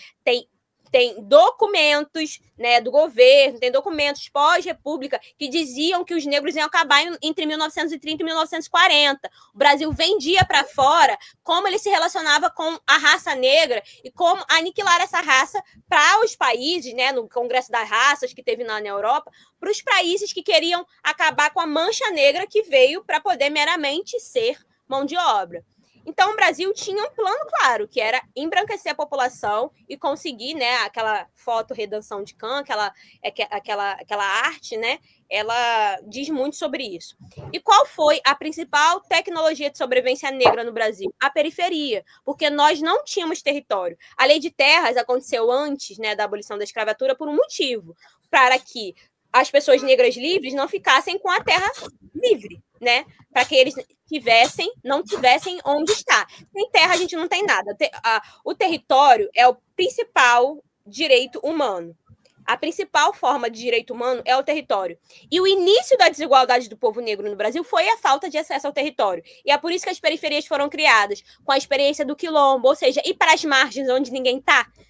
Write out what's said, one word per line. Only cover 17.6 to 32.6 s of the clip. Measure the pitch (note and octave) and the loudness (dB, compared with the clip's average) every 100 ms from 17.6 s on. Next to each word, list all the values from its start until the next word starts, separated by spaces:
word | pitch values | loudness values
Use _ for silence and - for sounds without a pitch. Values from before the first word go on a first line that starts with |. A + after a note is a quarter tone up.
| B3 | -2
das | A3+ G#3+ | -4 -2
Raças | G#3+ C4+ C#4 B3+ | 2 2 2 -4
que | - | -8
teve | - A3+ | -6 -6
na, | A#3 G#3+ | -6 -8
na | G#3 | -6
Europa, | G3+ G#3 C#4 - _ _ _ | -4 -2 -2 -4 _ _ _
pros | F#4 G#4 | -6 -6
países | - G4+ F4 G4 G#4 | 0 0 0 -2 -6
que | - | -8
queriam | F#4 E4 E4 F4 F4 _ | 0 0 0 -4 -6 _
acabar | - D4+ D#4+ D4+ D4 | -6 -2 -2 0 -2
com | F4 | -2
a | E4 | -4
mancha | D4 E4+ A4 A#4 | -2 -2 -2 -4
negra | E4 C#4 D4+ G4+ | 2 2 2 -2
que | G#4 | -4
veio | A4 C4+ B3+ E4+ | 2 4 4 2
pra | - - | -4 -4
poder | G4+ D#4+ C#4 | -2 -2 -2
meramente | D4+ D4 F4 D4 D4+ - A#4+ | 0 0 -2 -2 -6 -6 -10
ser | - B3 A3+ C#4+ _ _ _ | -6 -4 -4 -6 _ _ _
mão | C4+ | -6
de | C#4 F4 | -4 -2
obra. | E4+ G#3+ F3+ E3+ - _ _ _ - | 0 0 -2 -12 -18 _ _ _ -12
Então, | D#4+ F#4+ | 0 0
o | G#4+ | 2
Brasil | F#4 D#4 F#4 | 0 0 -4
tinha | G#4 - F#4+ | -6 -6 -6
um | A4+ | -6
plano | C5 F#4+ A#4+ D#5 | -4 -4 -4 -6
claro, | E5 C4 A3+ G#3+ | 0 0 0 -4
que | - | -4
era | A3 B3 - - | -4 -4 -6 -10
embranquecer | D#4 F4+ G#4+ G4+ E4+ | -4 -4 -4 -6 -8
a | |
população | D4 D4 C#4 B3+ - G#3+ G#3+ A3+ - _ | -8 -8 -4 -6 -4 -6 -4 -6 -10 _
e | C#4 | -8
conseguir, | C4+ C#4+ F4 A#3 B3 | -6 -6 -10 -12 -12
né, | D#4+ A#3+ B3 | -6 -2 -2
aquela | G#3 A#3 A3 G#3 F3 | -4 -4 -4 -4 -6
foto | _ - A3+ A3 | _ -6 -4 -4
Redenção | A#3+ G#3 G#3+ G#3+ G3+ | -8 -8 -8 -10 -12
de | G#3 | -12
Cã, | - A3 C4+ | -14 -10 -8